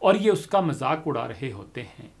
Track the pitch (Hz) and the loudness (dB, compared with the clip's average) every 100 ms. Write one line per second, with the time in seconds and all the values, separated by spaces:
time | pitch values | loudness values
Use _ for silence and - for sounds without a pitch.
0 | 180 208 214 190 - 196 170 131 131 156 | 4 4 4 2 2 0 2 0 -2 -2
1 | 160 123 120 113 135 101 101 - 117 - | -2 -4 -6 -8 -10 -10 -12 -14 -14 -16
2 | - - | -20 -16